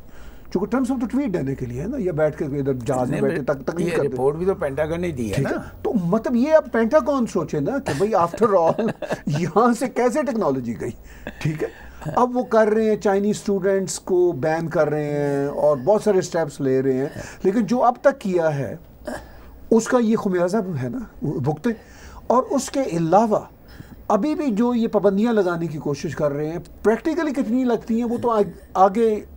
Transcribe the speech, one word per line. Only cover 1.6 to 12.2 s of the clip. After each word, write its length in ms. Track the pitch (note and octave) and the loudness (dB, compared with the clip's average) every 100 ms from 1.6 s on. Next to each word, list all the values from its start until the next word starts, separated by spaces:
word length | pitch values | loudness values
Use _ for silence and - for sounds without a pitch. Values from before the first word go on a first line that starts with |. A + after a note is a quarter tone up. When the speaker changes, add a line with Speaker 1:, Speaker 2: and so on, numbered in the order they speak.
| B2 | -6
Speaker 1:
लिए 140 | A#2+ | -6
है 100 | F3 | -6
ना, 80 | C#4+ | -4
या 140 | F3+ | -2
बैठ 220 | D3+ D#3 | 2 0
के 240 | - D#3+ C#3+ | 0 -4 -2
इधर 140 | C#3 | -2
जहाज 380 | C3 A#2 B2+ B2+ | -2 0 0 0
में 100 | - | 0
Speaker 2:
नहीं, 20 | |
Speaker 1:
बैठ 180 | C3+ D#3+ | 0 0
के 120 | C#3 | -2
Speaker 2:
but 120 | C#3 | -4
Speaker 1:
तक, 80 | - | -2
तक 40 | E3 | -2
नहीं 100 | F3 | 0
Speaker 2:
ये 100 | D#3+ | 0
Speaker 1:
करते। 120 | C#3 | 0
Speaker 2:
रिपोर्ट 280 | B2+ C3+ D3+ | 0 0 0
भी 100 | F#3 | -2
तो 80 | |
पेंटागन 460 | F#3+ D3+ C3+ D3+ E3+ | 0 -2 -2 -2 -2
ने 120 | F3+ | -4
दी 160 | C#3 A2+ | -4 -2
है 80 | F#2+ | -2
Speaker 1:
ठीक 120 | E3 | -2
Speaker 2:
ना। 100 | D#4+ | -2
Speaker 1:
है, 240 | - - | -6 -6
तो 100 | - | -2
मतलब 440 | B3+ E3+ A3 C4 A#3+ | 0 2 0 0 0
ये 140 | C#4+ | 4
अब 180 | D#4 D4+ | 4 4
पेंटागन 580 | A#3 A3+ D#4 D4+ C#4 A3+ | 0 4 2 2 0 0
सोचे 340 | F#3 D3+ D#3 | -2 -2 -2
ना 180 | C#3+ C4+ | -2 -2
कि 160 | - | -4
भाई 160 | C#3 G3+ | -2 0
after 380 | G#3 E3+ - G#3 | 2 0 2 2
all 440 | G3 D#3+ - A3 - - - - | 4 2 0 -2 -4 -6 -6 -2
<laughs> 0 | |
यहाँ 460 | C#3+ E3+ G#3 A#3+ | -2 0 2 4
से 140 | A#3+ C4+ | 2 -2
कैसे 340 | - B3 B3 | 0 0 0
टेक्नोलॉजी 520 | B3+ A3+ E3 C3+ A#2 | -2 0 0 -2 -4
गई, 220 | A2+ A#2 - - - - - | -6 -8 -10 -16 -16 -16 -6
ठीक 200 | D3+ D#3 | -4 -4
है? 60 | - - - - D#3 | -6 -10 -18 -12 -4
अब 220 | - | 0